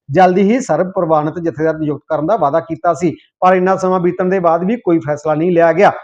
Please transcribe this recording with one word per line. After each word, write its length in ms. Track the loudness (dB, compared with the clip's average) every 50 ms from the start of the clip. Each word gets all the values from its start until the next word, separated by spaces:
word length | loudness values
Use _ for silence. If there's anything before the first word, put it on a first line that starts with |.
| _ -2
ਜਲਦੀ 320 | 2 4 4 4 4 2
ਹੀ 180 | 2 2 0 0
ਸਰਬ 300 | -2 -2 -2 -2 -2 -4
ਪ੍ਰਵਾਨਿਤ 440 | -4 -4 -2 0 0 0 0 -2 -6 -6
ਜਥੇਦਾਰ 400 | -6 -6 -4 -2 -2 -2 -2 -2
ਨਿਯੁਕਤ 260 | -4 -4 -6 -6 -6 -6
ਕਰਨ 180 | -4 -4 -2
ਦਾ 100 | -2 0
ਵਾਅਦਾ 240 | 0 0 0 0 -2
ਕੀਤਾ 340 | -4 -6 -8 -4 -2 -2 -2
ਸੀ, 220 | 0 -2 -4 -4 -6 _ _ _ _
ਪਰ 140 | 2 2 4
ਇੰਨਾ 220 | 4 2 0 0
ਸਮਾਂ 240 | 0 0 0 0 0
ਬੀਤਣ 240 | 0 -2 -2 -2 -2
ਦੇ 140 | -2 -2 0
ਬਾਅਦ 260 | 2 0 0 0 0
ਵੀ 120 | -2 -4
ਕੋਈ 220 | -2 0 0 0 0
ਫੈਸਲਾ 360 | 0 -4 -6 -4 -4 -4 -2
ਨਹੀਂ 180 | 0 0 0
ਲਿਆ 200 | 2 4 4 4
ਗਿਆ। 200 | 4 4 2 2 2 0